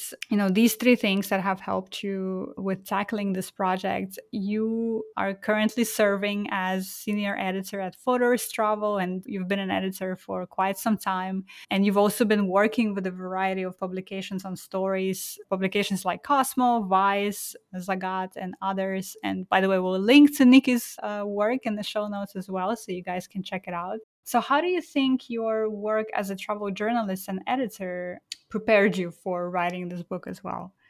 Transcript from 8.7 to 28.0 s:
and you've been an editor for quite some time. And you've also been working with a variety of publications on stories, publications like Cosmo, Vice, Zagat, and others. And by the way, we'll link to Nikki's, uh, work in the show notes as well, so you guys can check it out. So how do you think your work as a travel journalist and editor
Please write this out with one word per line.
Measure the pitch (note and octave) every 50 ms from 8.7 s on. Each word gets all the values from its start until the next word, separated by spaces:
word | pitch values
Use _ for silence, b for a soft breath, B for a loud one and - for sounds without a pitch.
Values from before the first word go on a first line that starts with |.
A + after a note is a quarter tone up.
| G#3+ G#3 G#3+ G#3 G#3 G3
and | F3+ F3+ F#3 F#3 F#3+
you've | - G#3 F#3+ F#3 F3+
been | G3+ G3
an | G3 F#3
editor | G3 F#3+ F#3+ F#3+ F#3+ - F#3+ F#3 F#3
for | - - - F#3+ F#3 F3+
quite | - - - F#3+ F#3+ G3
some | - - A3+ G#3+
time. | G3 - G3 F#3+ F#3 F#3 F#3+ F#3+ F#3+ F#3+ B B B B -
And | G3+ G3 G3+
you've | G#3 G3 G3+
also | G#3 G#3+ G#3 - A#3+
been | G#3 G#3+ G#3 G3+ F#3
working | F#3 G3 G#3 A3 - - A3+ G#3+ G3
with | G3+ F#3
a | F#3
variety | F3+ F#3 F#3 F#3 F#3 F#3+ F#3+ F#3+ F#3+ F#3+
of | F#3 F3+ F3+ -
publications | G3 F3+ F#3 F#3 F#3 - G3 F#3+ F#3+ - G3 F#3 F#3+
on | F#3+ F#3
stories, | - - - - F#3+ F#3+ F#3+ F#3+ F#3+ F#3+ F#3+ F#3 F#3+ - - - - - -
publications | G3 F#3+ F#3+ F#3+ F#3+ G#3 G3+ - G3+ F#3 -
like | F#3 F3 F3+
Cosmo, | - - D4 C4+ B3+ - - - B3+ B3 A#3+ A#3
Vice, | G#3 F#3 F#3+ F#3+ G3 G3 G3 G3+ G3+ G#3 G3 - - - - - _ _ -
Zagat, | F#3 F3 G3 F#3+ F#3 F#3 F#3 F#3+ F#3 F#3 F#3+ -
and | - - F#3 - -
others. | F#3+ F#3+ G3 F#3+ F#3+ F#3+ F#3+ F#3+ F#3+ - - -
And | - G3 F#3+ F#3 F3+ -
by | G3+ F#3+
the | F#3+ G3
way, | F#3+ F#3
we'll | F#3 F#3 F#3 F#3+
link | G3 A3 C4+ D4 D4 C#4+ C#4+ -
to | C4+
Nikki's, | B3 B3+ C4+ C4+ C4 B3 A#3 - - - -
uh, | - G#3 G#3 G#3 G3+
work | G#3 G3+ G3+ G#3 A3 B3+ C4 -
in | A#3 G#3
the | G#3
show | G#3 - - G#3+ G#3 G#3
notes | G3+ G3+ G3+ - -
as | F#3+ F3+ -
well, | F#3+ F#3 F3+ G3 A#3
so | A#3 - -
you | F3+ F3+
guys | F3+ F#3 F3+ F#3 -
can | - - G3
check | F3 - F#3+ F#3 -
it | F#3 F3
out. | E3+ F3 F#3 G#3+ A3 A3 _ _ _ -
So | - - A#3
how | G#3+ - C4+ D4
do | E4+
you | F4+ F4+ E4+
think | D4 - - C#4+ C4+ C4 C4 B3+ - -
your | A#3 A3+ A3+ A3 A3 A3 A3 G#3+
work | G#3+ G3+ G#3 G#3+ G#3+ A3 A3 G#3+ -
as | - G3+ G3
a | G3
travel | F#3 - - G#3+ G#3 G#3 G3+
journalist | F#3+ - G#3 A3 A#3+ A#3+ A3 G3 F#3+ F#3+ - -
and | F#3+ F#3+ -
editor | - B3 C4+ C4 G3+ - - F#3+ F3+ F3+ F3+